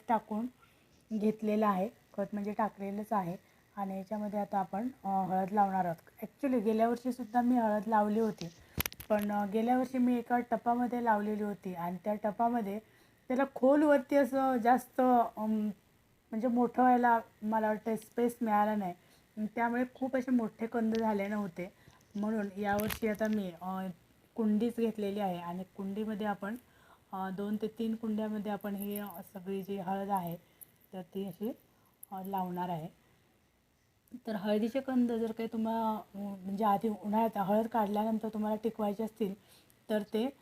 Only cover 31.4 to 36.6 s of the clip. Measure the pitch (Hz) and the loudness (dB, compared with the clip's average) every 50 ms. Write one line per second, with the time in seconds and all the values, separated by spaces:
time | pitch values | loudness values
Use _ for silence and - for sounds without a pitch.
31.4 | 208 226 294 - _ _ _ _ _ _ _ _ - - 196 190 185 196 196 190 | -6 -6 -6 -8 _ _ _ _ _ _ _ _ -18 -12 -10 -10 -6 -4 -2 -2
32.4 | 185 180 175 175 180 180 175 160 156 180 - _ _ _ _ _ _ _ _ _ | -2 -2 -4 -4 -4 -4 -4 -4 -6 -10 -14 _ _ _ _ _ _ _ _ _
33.4 | _ _ _ _ _ _ _ _ _ _ _ _ _ _ - 247 - 233 214 202 | _ _ _ _ _ _ _ _ _ _ _ _ _ _ -20 -12 -8 -6 -6 -4
34.4 | 180 214 208 214 214 226 - 269 262 262 262 247 247 233 240 220 226 226 220 - | 0 0 0 2 0 0 -2 -2 -2 0 2 2 2 2 2 0 -2 -2 -4 -4
35.4 | 226 226 - 226 220 220 226 226 226 220 220 208 - - - 196 202 202 196 190 | -6 -4 -4 -2 -2 0 0 0 0 0 -2 -4 -6 -10 -10 -10 -8 -8 -8 -8
36.4 | 185 190 196 196 | -8 -6 -2 2